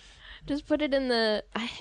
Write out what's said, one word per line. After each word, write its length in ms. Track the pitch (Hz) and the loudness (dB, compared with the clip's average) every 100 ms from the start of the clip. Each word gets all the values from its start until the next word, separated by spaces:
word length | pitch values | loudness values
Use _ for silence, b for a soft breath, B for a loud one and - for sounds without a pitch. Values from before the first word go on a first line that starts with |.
| B B B B - | B B B B -6
Just 200 | 285 - | -6 0
put 140 | 294 | 2
it 120 | 302 | 2
in 160 | 269 254 | 2 2
the. 340 | 233 220 214 - - | 2 4 2 -2 -6
I, 140 | 233 - | -6 -6